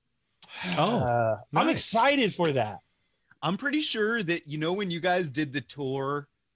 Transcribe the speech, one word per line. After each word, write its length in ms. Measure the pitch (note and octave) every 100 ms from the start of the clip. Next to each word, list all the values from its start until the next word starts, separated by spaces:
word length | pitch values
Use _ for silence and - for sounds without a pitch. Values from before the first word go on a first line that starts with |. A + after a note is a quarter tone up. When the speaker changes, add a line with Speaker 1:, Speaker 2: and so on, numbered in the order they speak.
| _ _ _ _ - - F#3 F3
Speaker 1:
Oh, 220 | F3+ A#3+
Speaker 2:
Uh, 380 | B2 A#2+ A2+ G#2 -
I'm 120 | - D#4
Speaker 1:
nice. 80 |
Speaker 2:
excited 600 | D#4 - A3+ C4 C#4+ A3
for 160 | D3 E3+
that. 260 | C3+ A2 F#2 - _ _ _ _ _
Speaker 3:
I'm 140 | D3+ G3
pretty 240 | C#4 D4
sure 400 | D4+ A3+ G#3+ A#3
that, 260 | E3 E3+ D3
you 100 | D3+
know, 140 | D#3
when 180 | F#3+ G3
you 80 | E3+
guys 320 | F3+ F3+ E3+
did 220 | B2+ D3+
the 80 | C#3
tour 680 | - - C3+ C3+ C3+ C#3+ C#3+ _ _